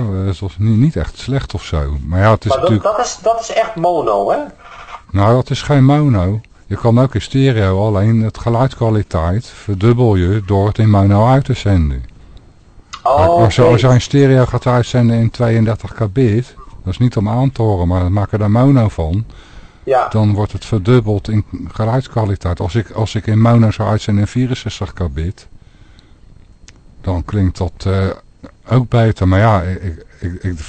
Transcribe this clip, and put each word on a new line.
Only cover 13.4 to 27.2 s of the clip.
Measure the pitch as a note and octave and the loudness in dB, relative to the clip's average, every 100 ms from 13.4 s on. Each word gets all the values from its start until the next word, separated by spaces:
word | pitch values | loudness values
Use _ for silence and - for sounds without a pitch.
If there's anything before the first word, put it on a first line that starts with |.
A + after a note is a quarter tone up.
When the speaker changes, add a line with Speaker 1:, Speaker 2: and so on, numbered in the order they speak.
Speaker 1:
Als | A2 - | 2 4
je, | |
Speaker 2:
oké. | - | 4
Speaker 1:
als | A2 | 4
je | B2+ | 4
in | B2 | 2
stereo | - C#3+ C3+ C3 B2 | 2 2 4 4 2
gaat | B2 C3 | 0 0
uitzenden | B2 A#2 B2 A#2 A#2 | 0 0 2 2 2
in | A2+ | -2
tweeëndertig | - A#2 A2+ A2 G#2+ F#2 | 0 0 2 0 -2 -6
K | - G#2+ | -6 -4
bit, | G2+ A#2+ G#2+ B2 - - - | 0 2 0 -4 -12 -20 -12
dat | F#2 | -8
is | F#2 | 0
niet | B2 A2+ | 0 0
om | G#2 | -2
aan | A#2+ C3+ | 0 0
te | - | 0
horen, | A2 F#2+ F2 | 0 0 0
maar | F#2 | 0
we | F2 | 0
maken | G2+ G2 G#2 | 0 -2 -2
daar | G#2 | 2
mono | A2+ C3+ C3+ G#2+ | 2 4 4 2
van. | - D#2+ G2 A2+ - - - - - | -2 -4 -4 -6 -12 -20 -20 -20 -12
Speaker 2:
Ja. | - B2+ - | -2 0 0
Speaker 1:
Dan | A2 G#2 | 0 0
wordt | G2+ G2+ | 0 -4
het | F#2+ - | -6 -4
verdubbeld | A2 F#2 B2+ G#2+ G2+ - | -2 2 2 2 -2 -2
in | G#2+ - - E2 | -4 -4 -8 -10
geluidskwaliteit. | - A2 C3 - A#2 G#2 F#2+ F2 F2 | -6 -2 -2 -2 -4 -2 -2 -4 -4
Als | F2 A#2 | -4 -4
ik, | - | -4
als | G#2+ A2 A2 | -4 -4 -4
ik | - | 0
in | G#2+ | 2
mono | A#2 A#2 A2 | 4 4 4
zou | - G#2 | 0 -2
uitzenden | G#2+ - G2+ | -2 -2 -2
in | G2+ | -2
vierenzestig | B2 B2+ B2 - - G2 | -2 -4 -4 -8 -8 -10
K | - F2 | -6 -6
bit, | C#2 E2 - - - - - - - - - - - - - - - - - | -4 -8 -8 -16 -20 -20 -20 -20 -20 -20 -20 -20 -20 -20 -20 -20 -20 -20 -12
dan | F#2 F2 | -6 -6